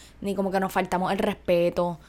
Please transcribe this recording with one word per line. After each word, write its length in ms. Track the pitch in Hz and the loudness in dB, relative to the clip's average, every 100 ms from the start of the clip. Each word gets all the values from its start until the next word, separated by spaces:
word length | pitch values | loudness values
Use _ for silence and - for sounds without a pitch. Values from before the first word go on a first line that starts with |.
| - - | -20 -10
ni 140 | 202 196 | -6 -2
como 160 | 196 | 0
que 80 | 190 | 0
nos 120 | 190 | 0
faltamos 400 | 196 185 180 170 | 0 0 0 0
el 60 | 196 | 0
respeto, 800 | 208 190 - 175 175 180 175 170 | -2 -2 2 4 4 2 -2 -4